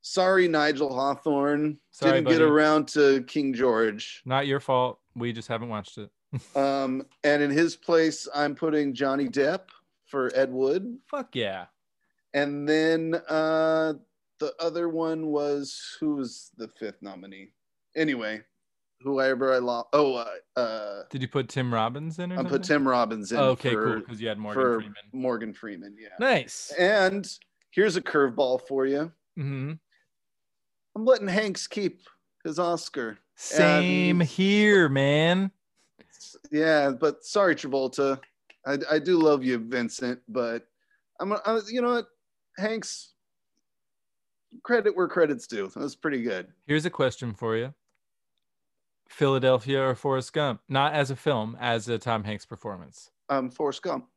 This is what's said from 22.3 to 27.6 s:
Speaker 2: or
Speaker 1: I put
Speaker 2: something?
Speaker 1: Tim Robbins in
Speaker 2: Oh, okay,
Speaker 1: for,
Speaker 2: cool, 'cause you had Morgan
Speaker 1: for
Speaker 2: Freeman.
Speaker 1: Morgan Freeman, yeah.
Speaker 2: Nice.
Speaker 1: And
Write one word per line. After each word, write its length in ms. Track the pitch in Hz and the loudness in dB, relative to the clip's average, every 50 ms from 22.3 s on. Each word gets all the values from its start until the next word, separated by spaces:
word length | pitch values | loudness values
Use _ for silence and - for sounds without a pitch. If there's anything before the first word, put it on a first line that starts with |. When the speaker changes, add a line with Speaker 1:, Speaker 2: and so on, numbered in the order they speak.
Speaker 2:
or 40 | 180 | -4
Speaker 1:
I 80 | 180 131 | -4 -4
put 60 | 120 | -2
Speaker 2:
something? 100 | 139 135 | -2 -4
Speaker 1:
Tim 260 | - - 151 147 139 | 0 2 2 2 4
Robbins 440 | 135 127 120 120 107 113 110 104 98 | 4 4 2 2 0 -2 -8 -6 -4
in 80 | 117 131 | 0 2
Speaker 2:
Oh, 60 | 139 131 | 2 2
okay, 240 | 127 - - 131 117 | 2 2 0 -2 0
Speaker 1:
for, 200 | 107 110 113 113 | 0 0 0 -2
Speaker 2:
cool, 60 | 110 - | -4 -6
'cause 180 | - 117 107 | -10 -12 -8
you 60 | 113 | -6
had 100 | 113 107 | -6 -6
Morgan 240 | 104 107 104 107 131 | -6 -8 -4 -2 0
Speaker 1:
for 140 | 131 123 117 113 | 2 2 0 0
Speaker 2:
Freeman. 120 | 107 104 101 104 - _ | -4 -8 -16 -20 -20 _
Speaker 1:
Morgan 400 | - 131 127 127 120 113 113 110 95 | -10 -6 -4 -4 -4 -4 -6 -10 -12
Freeman, 400 | - - 107 101 85 - 101 104 107 | -14 -14 -14 -14 -14 -16 -20 -20 -20
yeah. 100 | 110 104 92 - | -20 -20 -8 -2
Speaker 2:
Nice. 520 | 226 269 240 156 120 - - - - - 147 | 0 0 2 0 -2 -6 -14 -14 -14 -10 -2
Speaker 1:
And 500 | 160 180 190 214 208 190 190 196 202 190 - - - _ _ _ _ | 0 2 4 4 4 4 2 2 -2 -8 -10 -16 -18 _ _ _ _